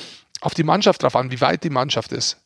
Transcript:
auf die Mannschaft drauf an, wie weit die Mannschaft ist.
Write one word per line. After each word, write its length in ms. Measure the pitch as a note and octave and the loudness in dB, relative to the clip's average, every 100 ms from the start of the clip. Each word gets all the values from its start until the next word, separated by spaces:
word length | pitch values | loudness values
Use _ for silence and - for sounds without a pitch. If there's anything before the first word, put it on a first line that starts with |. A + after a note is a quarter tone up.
| - - _ - | -20 -20 _ -8
auf 120 | - | -4
die 100 | - | 0
Mannschaft 380 | D#3 F#3 G#3 - | 2 4 4 4
drauf 120 | C3 B2 | 2 2
an, 160 | B2+ | -2
wie 80 | B2+ | 0
weit 240 | C3+ E3+ | 2 2
die 60 | E3+ | 0
Mannschaft 420 | C3 C#3 A#2 - | -2 0 -2 -4
ist. 260 | A#2+ - - | -4 -4 -6